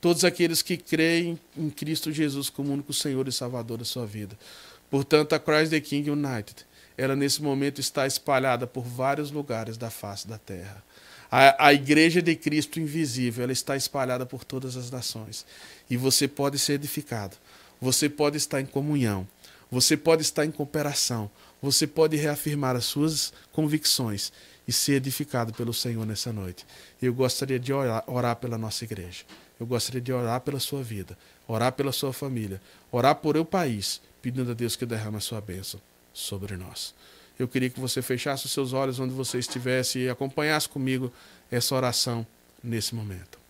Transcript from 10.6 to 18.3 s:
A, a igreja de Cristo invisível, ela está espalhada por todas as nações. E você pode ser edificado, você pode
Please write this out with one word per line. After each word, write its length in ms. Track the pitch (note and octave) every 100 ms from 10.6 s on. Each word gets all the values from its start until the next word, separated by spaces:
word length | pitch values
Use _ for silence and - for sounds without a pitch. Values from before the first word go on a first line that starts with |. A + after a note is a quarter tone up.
| F#2+ G2+ - - - - -
A, 360 | B2+ C3+ - D3+
a 80 |
igreja 480 | C#3+ C3+ D3 D#3+ E3+
de 120 | E3+
Cristo 460 | E3 - D3+ C#3+ -
invisível, 640 | D#3 D#3 D3+ A#2+ B2 A#2
ela 80 | B2
está 240 | B2+ - C#3
espalhada 480 | - C#3+ B2+ B2+
por 180 | B2+ B2+
todas 320 | - C3 C3
as 160 | B2+ A#2+
nações. 540 | B2+ A#2 A2 G#2+ A2 - - - - -
E 80 | A#2+
você 280 | C3 - C3+
pode 320 | - C#3+ C#3
ser 160 | -
edificado, 640 | C#3+ C#3+ - D3 A#2 G2+ - - - - -
você 300 | B2+ B2+ D3+
pode 300 | D3 D3